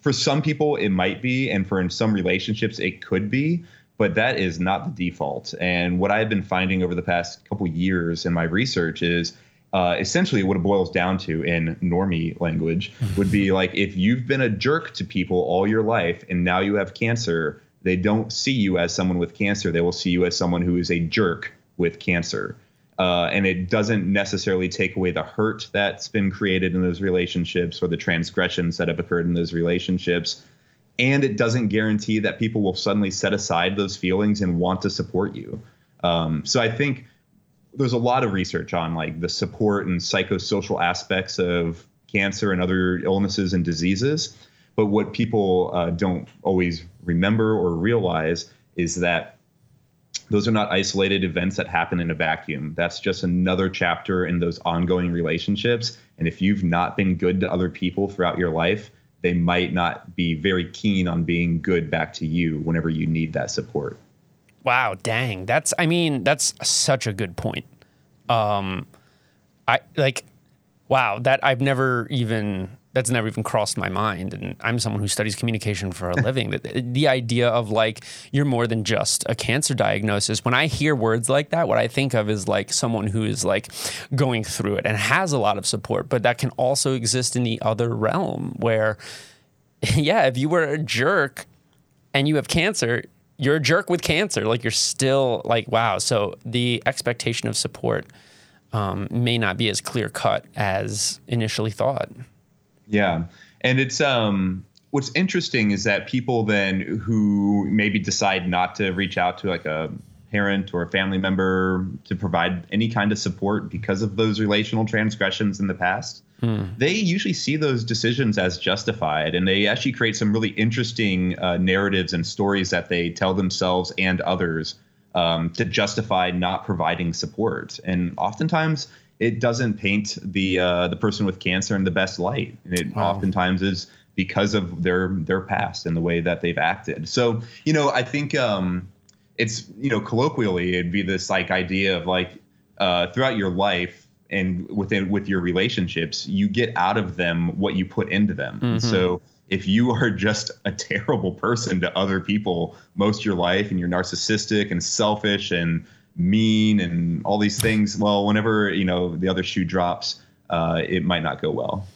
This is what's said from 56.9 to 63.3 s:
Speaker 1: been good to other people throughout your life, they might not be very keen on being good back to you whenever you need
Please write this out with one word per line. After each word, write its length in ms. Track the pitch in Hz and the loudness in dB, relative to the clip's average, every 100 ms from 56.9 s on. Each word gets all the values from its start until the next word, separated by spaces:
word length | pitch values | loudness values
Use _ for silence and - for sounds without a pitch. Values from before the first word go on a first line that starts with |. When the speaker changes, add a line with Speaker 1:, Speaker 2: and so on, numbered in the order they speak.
| - | 0
Speaker 1:
been 200 | 95 87 | 0 2
good 240 | 90 92 | 2 0
to 100 | 92 | 0
other 180 | 90 92 | 0 -2
people 380 | - 92 92 98 | -2 -4 -2 -4
throughout 280 | 98 87 87 | 0 -2 0
your 120 | 90 | 0
life, 400 | 80 85 107 - _ _ _ | 0 0 0 -4 _ _ _
they 100 | 87 | 0
might 400 | 87 85 90 90 | 2 2 2 0
not 420 | 90 85 - - 87 | 0 0 -2 -10 -2
be 180 | 85 80 | -2 0
very 340 | 95 92 87 | 0 0 -2
keen 360 | - 107 95 90 | -4 0 2 2
on 160 | 85 | 0
being 380 | 82 85 85 85 | 0 0 0 0
good 300 | 98 87 78 | 2 0 0
back 220 | 80 78 | -2 -4
to 120 | - 80 | -4 -2
you 340 | 82 82 76 | 0 0 -2
whenever 300 | 80 82 80 | -2 0 0
you 160 | 80 78 | 0 0
need 280 | 80 80 | 0 -2